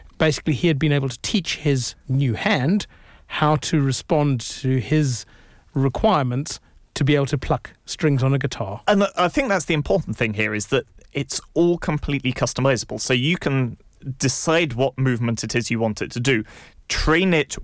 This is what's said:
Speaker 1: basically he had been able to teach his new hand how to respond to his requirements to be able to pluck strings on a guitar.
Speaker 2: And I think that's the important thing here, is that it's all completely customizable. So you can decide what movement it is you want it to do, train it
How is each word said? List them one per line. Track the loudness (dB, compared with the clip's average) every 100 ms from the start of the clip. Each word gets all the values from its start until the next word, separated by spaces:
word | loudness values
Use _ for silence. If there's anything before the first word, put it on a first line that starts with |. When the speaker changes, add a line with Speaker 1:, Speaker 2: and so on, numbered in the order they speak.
| -14 0
Speaker 1:
basically | 0 2 -2
he | 0 2
had | 2
been | 2
able | 2 -2
to | -6
teach | -2 -2 -2 -2
his | 0 0 -2 -10 -2
new | 0 0
hand | 0 0 0 2 0 -2 -14 -20 -20 -12
how | 0 2 2
to | 2 0
respond | 2 -2 0 2 2 0
to | -4 -4 0 0
his | 2 2 2 -2 -8 -20 -20 -20 _
requirements | -2 0 2 2 2 0 -2 -4 -10 _ -20 _
to | -2
be | 2 2
able | 2
to | -2
pluck | -2 -4 -4 -18 -14
strings | -2 0 2
on | 2
a | 2
guitar. | -2 -4 -8 -4 2
Speaker 2:
And | 2 2 0
I | 0
think | 0 0
that's | 0
the | 0
important | -2 0 0 -2 -2
thing | -2
here, | 0 -2
is | -2 -2
that | -2 -2 -12 -10
it's | -8 -6 -8 -4
all | 2 2 2
completely | -2 -2 -2 -2 -2
customizable. | -2 -2 0 2 0 -2 -6
So | -2
you | 0 2 0
can | 0 0 -2 -6 -18 _ -12 -2
decide | -2 0 2 2 2
what | 0 -2 0
movement | 0 0 -2 -2
it | -2 -4
is | -2
you | -2
want | -2 -2
it | -6
to | -2
do, | 0 0 -2 -12 -20 -20 -6
train | -2 2 2 4
it | 2 0 -6